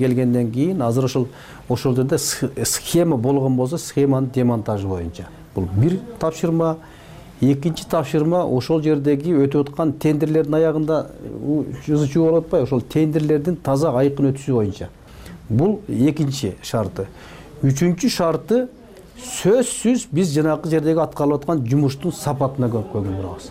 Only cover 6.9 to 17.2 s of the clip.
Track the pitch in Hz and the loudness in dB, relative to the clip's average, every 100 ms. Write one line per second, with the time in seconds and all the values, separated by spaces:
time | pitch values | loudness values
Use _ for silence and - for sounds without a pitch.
6.9 | - - - - - 127 139 165 160 - | -20 -20 -20 -20 0 2 2 -2 -4 -2
7.9 | 170 135 156 156 175 165 123 - 160 151 | -2 0 0 2 2 2 0 0 0 2
8.9 | 151 143 143 160 156 139 147 139 143 160 | 2 2 0 2 2 4 2 0 -2 -2
9.9 | 139 156 151 156 156 147 151 160 156 156 | 0 0 2 2 2 2 2 2 2 0
10.9 | 156 - - 117 113 131 151 - 135 - | 0 -2 -10 -14 -8 -2 -2 -2 -8 -2
11.9 | 151 143 165 160 165 160 175 123 131 - | 0 2 2 4 2 2 0 2 0 0
12.9 | 151 156 156 151 151 147 165 - 139 160 | 0 0 0 2 0 0 -4 -2 0 2
13.9 | 123 143 143 139 135 - 123 101 - 90 | 2 2 2 0 0 0 0 0 -4 -12
14.9 | - - - - - - 110 185 208 - | -14 -20 -20 -18 -16 -2 2 2 0 -4
15.9 | 113 143 147 139 135 98 - - 120 98 | 0 2 2 -2 -2 -6 -6 -4 -2 -2
16.9 | - - - | -4 -10 -12